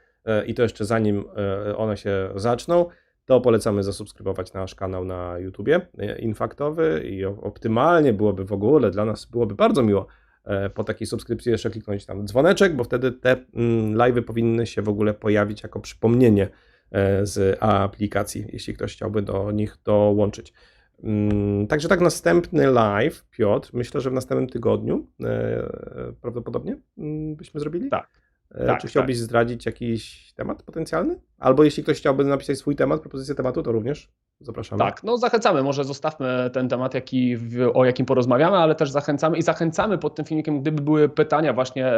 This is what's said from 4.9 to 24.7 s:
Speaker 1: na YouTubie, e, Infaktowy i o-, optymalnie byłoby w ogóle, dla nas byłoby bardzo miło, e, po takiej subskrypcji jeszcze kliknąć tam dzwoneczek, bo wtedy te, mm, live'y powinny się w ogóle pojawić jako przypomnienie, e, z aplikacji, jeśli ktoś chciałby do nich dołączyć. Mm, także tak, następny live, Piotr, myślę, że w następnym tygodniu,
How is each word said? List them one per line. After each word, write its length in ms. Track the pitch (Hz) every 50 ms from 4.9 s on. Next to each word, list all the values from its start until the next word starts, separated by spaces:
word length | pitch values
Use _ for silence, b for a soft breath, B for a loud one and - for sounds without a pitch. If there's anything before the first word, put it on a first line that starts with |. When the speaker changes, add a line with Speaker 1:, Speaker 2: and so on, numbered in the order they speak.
| 92 92 92
Speaker 1:
na 340 | 92 92 90 90 87 87 87
YouTubie, 420 | 95 95 - - 101 131 156 190 190 - _ 101
e, 200 | 98 107 110 -
Infaktowy 840 | 117 113 104 - 117 110 - - 143 151 156 170 160 156 156 156 - -
i 140 | 98 95 95
o-, 160 | 98 101 -
optymalnie 680 | - 107 - - - 113 110 117 139 165 175 165 151 135
byłoby 320 | 107 98 104 104 95 95 95
w 80 | 98
ogóle, 380 | 104 98 101 117 151 151 117 101
dla 140 | 87 104 107
nas 200 | 113 107 - -
byłoby 280 | - - 117 117 104 101
bardzo 280 | - 208 233 - 143
miło, 240 | 117 107 101 95 95 b b b b b b b _
e, 260 | - 101 98 98 98
po 140 | - - 104
takiej 220 | 110 104 - 110
subskrypcji 460 | - 120 107 - - 117 107 - 120
jeszcze 180 | 113 104 - 113
kliknąć 360 | - 107 - 107 101 101 -
tam 200 | - 92 98 104
dzwoneczek, 500 | 101 107 127 151 180 196 - 196 185 156
bo 80 | 123 117
wtedy 280 | - - - 131 127
te, 180 | 120 - - 127 127 247 - _ -
mm, 400 | 117 117 117 113 113 110 107 107
live'y 280 | 113 120 123 120 123
powinny 440 | 120 - 113 117 113 117 113 117 113
się 160 | 110 - 113
w 60 | 104 107
ogóle 260 | 104 104 104 107 104
pojawić 480 | - - 107 104 104 104 104 104 -
jako 180 | - - - 104
przypomnienie, 680 | - - - - - 113 120 127 127 113 104 98 98 b b b b b b b b _
e, 360 | - 101 98 98 98 95 104
z 320 | 98 - 104 98 95 - -
aplikacji, 840 | 110 110 104 98 98 101 - - 107 101 - 101 104 - - - 104 -
jeśli 220 | - 110 - - -
ktoś 180 | - - 104
chciałby 300 | - - 107 104 104 107
do 280 | 101 98 98 98 101 104
nich 260 | 104 104 107 101 - _ _
dołączyć. 680 | 113 104 104 104 104 101 104 101 104 - - - - b b b b b b b b _ _
Mm, 640 | - 110 107 104 104 104 104 104 101 101 101 101 104
także 220 | 104 156 147 156 160
tak, 120 | 196 170
następny 680 | 180 160 - - - 170 170 175 175 - 180 151 139
live, 580 | 135 127 117 110 104 101 104 131 165 - - _ _
Piotr, 400 | _ - 110 101 110 143 - -
myślę, 280 | 131 123 120 - - 139
że 100 | 127 131
w 20 |
następnym 360 | 131 127 127 - 131 131 131 123
tygodniu, 580 | - 117 113 107